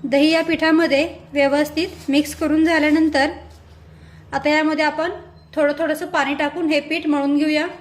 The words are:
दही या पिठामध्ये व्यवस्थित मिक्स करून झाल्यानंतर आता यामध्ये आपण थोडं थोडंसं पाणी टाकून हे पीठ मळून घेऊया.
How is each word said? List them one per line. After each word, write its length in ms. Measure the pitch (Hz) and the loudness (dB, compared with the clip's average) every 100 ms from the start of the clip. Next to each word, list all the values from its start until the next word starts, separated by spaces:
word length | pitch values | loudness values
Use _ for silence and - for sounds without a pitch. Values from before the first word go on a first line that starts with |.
दही 260 | 269 277 302 | 0 2 4
या 120 | 320 | 2
पिठामध्ये 600 | 330 330 320 320 330 277 330 - - | 0 0 2 2 4 2 0 -6 -6
व्यवस्थित 760 | 285 277 285 294 311 370 - - | 0 2 2 0 -2 -4 -6 0
मिक्स 240 | 269 285 | 0 0
करून 300 | - 311 311 | -2 -2 2
झाल्यानंतर 680 | 320 320 302 311 320 294 285 - - - - - - - - - - | 2 2 2 4 2 2 0 -2 -18 -20 -20 -20 -20 -20 -20 -20 -10
आता 180 | - 294 | -4 0
यामध्ये 340 | 302 311 311 | 2 0 0
आपण 260 | 302 294 339 403 - - - | -2 -2 -6 -6 -16 -20 -12
थोडं 180 | - 294 294 | 0 0 0
थोडंसं 280 | 330 302 359 | -2 -4 -4
पाणी 260 | 320 277 | -2 -2
टाकून 340 | 285 294 294 320 | -2 -4 -2 -2
हे 100 | 294 | -2
पीठ 260 | 294 320 311 | -2 -4 -2
मळून 300 | 285 285 285 | 0 0 0
घेऊया. 300 | 302 302 339 - | 2 0 -2 -8